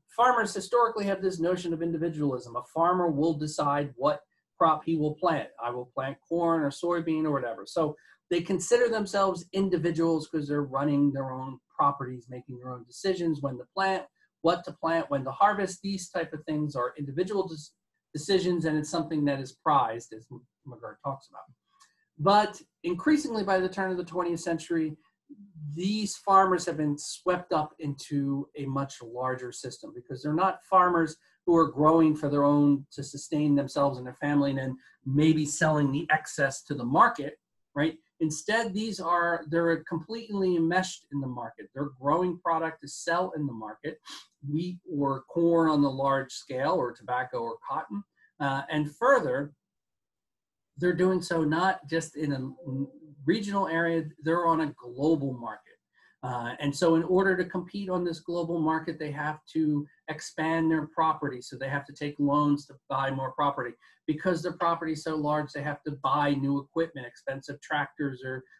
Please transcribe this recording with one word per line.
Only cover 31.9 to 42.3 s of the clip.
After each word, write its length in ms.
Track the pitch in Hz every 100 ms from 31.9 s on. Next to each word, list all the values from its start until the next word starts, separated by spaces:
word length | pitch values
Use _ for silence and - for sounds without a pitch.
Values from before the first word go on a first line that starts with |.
| 165 156
for 140 | 151 143
their 160 | 143
own, 420 | 143 147 143 139 143
to 120 | -
sustain 520 | 139 143 - 151 151
themselves 420 | 143 131 143 139 127
and 100 | 123
their 80 |
family 360 | - 147 143 139
and 80 | 135
then 180 | 131 131 - _ 139
maybe 400 | 143 160 156 143
selling 460 | - 156 151 143
the 140 | 143 147
excess 520 | 151 - - 139 -
to 120 | -
the 100 | 143
market, 540 | 120 160 233 185 135 - _ _ _
right? 240 | 143 160 - _ _
Instead, 540 | 156 151 - 226 220
these 260 | 190 220 196
are, 440 | 165 175 170 170 151
they're 360 | 170 170 165
completely 720 | - 165 - 233 233 202 185 175
enmeshed 500 | 165 185 185 - _
in 80 | 143
the 60 | 131
market. 440 | 120 113 - -
They're 160 | 131 139 127
growing 380 | 139 170 180